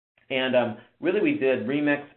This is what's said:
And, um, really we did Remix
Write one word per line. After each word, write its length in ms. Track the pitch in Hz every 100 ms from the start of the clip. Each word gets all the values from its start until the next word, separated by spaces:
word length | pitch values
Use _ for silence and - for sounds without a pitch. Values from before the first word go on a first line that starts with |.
| _ _ -
And, 260 | 131 131 123
um, 220 | 113 110 - -
really 180 | 147 202
we 180 | 160 -
did 260 | 131 127 110
Remix 380 | 143 147 143 -